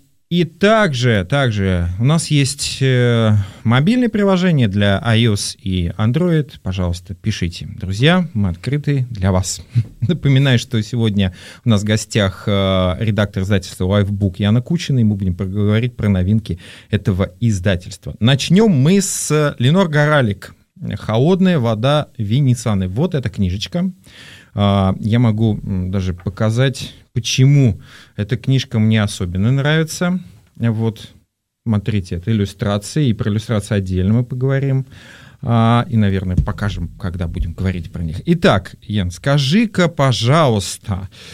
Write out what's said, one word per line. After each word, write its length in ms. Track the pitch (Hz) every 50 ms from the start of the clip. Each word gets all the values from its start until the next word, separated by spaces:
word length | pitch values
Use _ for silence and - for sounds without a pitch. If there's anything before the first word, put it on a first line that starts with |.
| _ _ _ _ _ -
И 140 | 165 175 175
также, 800 | 170 - - 202 208 226 220 208 165 135 117 123 123 110 101 90 -
также 600 | 139 143 135 117 104 104 98 95 92 87 87 87 90 101
у 40 | 120
нас 240 | 139 160 165 - -
есть, 500 | 151 143 139 127 - - - - - -
э, 560 | 135 131 127 123 123 120 120 117 113 107 104 101 98 - - -
мобильное 460 | - 110 120 131 147 196 247 254 247 233
приложение 600 | - 208 202 196 190 175 180 185 160 135 117 98
для 300 | 92 101 101 101 98 95 -
I 220 | 117 110 110 117 113
O 60 | 101
S 200 | 98 - - - _
и 300 | - 95 92 90 85 85 - -
Android. 520 | 107 117 120 160 180 180 165 156 139 - - -
Пожалуйста, 520 | - 98 92 98 90 87 87 - - - 98
пишите. 540 | - - 110 104 - 92 85 - - - - - -
Друзья, 480 | - 92 95 104 135 156 180 185 170 -
мы 160 | - 107 101 90
открыты 580 | 85 - - 120 139 147 143 147 143 135 123 123
для 200 | 113 98 90 98
вас. 280 | 92 92 92 - - - - - - 117 -
<laughs> 160 | - - -
Напоминаю, 580 | - - 175 - - 139 135 135 139 135 123 117
что 240 | - - - 110
сегодня 520 | 104 - - 120 113 110 98 101 98 92 90 - - - - - -
у 40 | 120
нас 140 | 110 98
в 20 | 104
гостях, 600 | 104 107 110 - - - 113 101 95 - - -
э, 500 | 110 101 98 98 95 95 92 92 90 92 95
редактор 420 | 113 113 101 110 101 98 - 101
издательства 420 | 95 95 107 92 - - - - 92
Lifebook 520 | 90 101 104 101 101 104 98 104 95 90 -
Яна 240 | 104 101 110 123
Кучина, 380 | 123 - 175 170 - - 135 123
и 40 | 113
мы 100 | 104 107
будем 200 | 98 101 92 87
проговорить 580 | 90 101 92 98 104 101 104 104 110 120 123 120
про 140 | - 107 104
новинки 500 | 98 92 90 95 110 110 107 - 82 - - - - - - -
этого 420 | 107 101 - 110 92 90 95 - - -
издательства. 760 | 120 113 104 92 87 104 95 90 - 95 - - - - - -
Начнем 540 | 104 127 139 131 - - 170 202 226 220
мы 280 | 165 127 131 165 196 202
с 520 | 185 - - - - - 147 151 151 143 - -
Ленор 300 | 120 135 165 190 196 165
Горалик. 640 | 147 147 147 151 151 143 123 104 98 - - - - _ _ _ _ - 160 113 -
«Холодная 640 | - - - 110 117 135 170 190 175 190 185 175 143
вода 480 | 113 117 110 107 117 139 147 147 - - _ -
Венецианы». 720 | 107 98 113 143 143 127 120 123 - 120 104 95 92 92
Вот 260 | 92 123 170 185 175
эта 140 | 135 120 98
книжечка. 640 | - - 98 87 87 95 - - - 175 185 185 185 _ _ - - - - - - - - _ -
А, 400 | 101 101 101 98 98 95 95 95 -
я 180 | - 104 110 120
могу, 400 | 127 113 107 107 113 110 104 98
м, 280 | - 104 98 92 90 92
даже 240 | 95 98 90 92 87
показать, 800 | - - - - - 110 107 110 120 135 139 131 - - - - - - _
почему 680 | - 123 - - - - 131 139 143 143 131 113 92 - - - - - - - -
эта 200 | - 101 - 127
книжка 420 | - - 131 135 131 - - - 110
мне 220 | 110 110 110 110
особенно 480 | 104 98 - - 95 90 90 92 101 120
нравится. 640 | 135 139 139 147 156 160 160 160 - - 180 175 180 185 - - - - _ _ _
Вот, 520 | - 117 117 107 110 113 113 104 - - - - - _ _ _ _ _ _ _ _ -
смотрите, 520 | 117 107 101 - 113 104 101 90 - 90
это 160 | 87 90 113
иллюстрации, 760 | 113 104 101 95 - - - 101 101 104 - - - 156 147 123
и 40 |
про 180 | 101 - 120 107
иллюстрации 440 | 101 110 - - 117 104 - - 110
отдельно 380 | 101 95 92 92 92 92 101 110
мы 100 | 123 123
поговорим. 600 | 120 131 123 131 135 135 135 139 139 135 135 127 - - - - - - - - - - -
А, 440 | - - 120 113 113 113 120 120 120 -
и, 80 | 117
наверное, 400 | 110 104 98 98 95 95 92 90
покажем, 520 | 90 - 107 101 - 104 98 90 87 87 - - -
когда 300 | - 87 85 90 90 85
будем 240 | 87 90 87 87 82
говорить 360 | - 90 95 92 90 - -
про 100 | - 82
них. 180 | 85 80 78 92 -
Итак, 480 | 165 175 175 208 180 113 98 - - - -
Ян, 280 | - - 104 107 90 87
скажи-ка, 760 | 87 - - 139 143 147 135 131 170 220 240 208 - 185 180 165
пожалуйста, 1200 | 170 - 139 135 117 98 113 120 143 170 156 127 110 101 95 - - - - 107 98 90 92 - - - - -